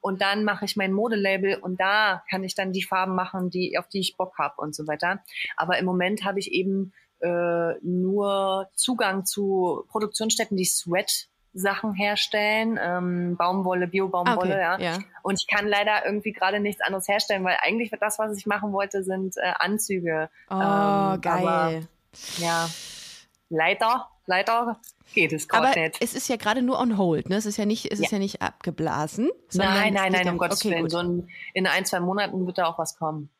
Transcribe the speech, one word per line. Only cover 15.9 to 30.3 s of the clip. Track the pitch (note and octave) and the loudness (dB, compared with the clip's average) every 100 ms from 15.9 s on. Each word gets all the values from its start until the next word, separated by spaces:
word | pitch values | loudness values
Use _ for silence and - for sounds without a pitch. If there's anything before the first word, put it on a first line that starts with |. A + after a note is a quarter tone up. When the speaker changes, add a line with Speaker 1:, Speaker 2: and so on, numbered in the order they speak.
| G#3 - | 2 0
Speaker 1:
irgendwie | G#3 G#3+ | -2 -4
gerade | G#3 F#3 G#3 | 0 0 2
nichts | G#3 G3 | -2 0
anderes | - F#3+ F#3 | -2 -2 0
herstellen, | G3+ - G3 | 0 2 0
weil | F#3 E3+ | 2 2
eigentlich | - A3+ A#3 - | 2 0 -2 -2
das, | G#3 G#3 | -2 0
was | A3 G3+ | -4 -4
ich | G#3 | -2
machen | G3+ G#3 | -2 0
wollte, | G3 G3 G3 | -2 -2 -2
sind, | F#3+ F#3+ F#3+ - | -2 -2 -4 -2
äh, | F3+ - | -2 0
Anzüge. | F3 G#3 - F#3+ E3+ D#3+ D#3 - - | 0 0 -2 -2 0 -2 -4 -10 -6
Speaker 2:
Oh, | |
Speaker 1:
Ähm, | F#3+ G3 G3 G3+ G3+ G3 F#3+ | 0 2 4 4 2 2 0
Speaker 2:
geil. | F3 F3 E3+ | 0 2 2
Speaker 1:
aber, | E3 D#3+ D#3+ E3 _ _ - - - | 2 2 -2 -8 _ _ -18 -10 -4
ja, | E3+ E3+ E3 E3 - - - - - _ _ | 0 0 0 -6 -14 -16 -18 -20 -20 _ _
leider, | D#3+ E3 G3+ A3+ B3+ B3+ _ - | 2 2 4 2 2 -2 _ 0
leider | F3+ G3+ A#3 A#3+ A#3 - _ - | 0 2 0 0 -6 -12 _ -4
geht | - D#3+ | 0 2
es | D#3 - | 0 2
grad | A3+ B3+ | 4 4
Speaker 2:
Aber | G#3 | 4
Speaker 1:
nicht. | D#3+ - | 0 -2
Speaker 2:
es | A#3 | -4
ist | - - | -2 -4
ja | A#3 | -2
gerade | G#3 B3 | 0 2
nur | B3 C4 | 2 2
on | B3+ G3+ | 2 4
hold, | F#3 D#3 - | 2 2 0
ne? | G3 | 0
Es | G#3+ | 0
ist | G#3 | 0
ja | G#3 | 0
nicht, | A3 - | 0 -2
es | G#3 | -2
ist | - | 0
Speaker 1:
Ja. | G#3 | 0
Speaker 2:
ja | |
nicht | G3 - | -2 -2
abgeblasen, | F#2 - - D3+ D#3 C#3 D3+ - C#4 - _ | -6 -4 -8 -2 0 0 -2 0 -2 -2 _
sondern | F3+ G3 | 0 4
Speaker 1:
Nein, | G3 G#3+ G3 | 4 4 4
Speaker 2:
es | |
Speaker 1:
nein, | F#3+ | 4
Speaker 2:
geht | F#3 | 2
Speaker 1:
nein, | |
Speaker 2:
ja | F3+ | 2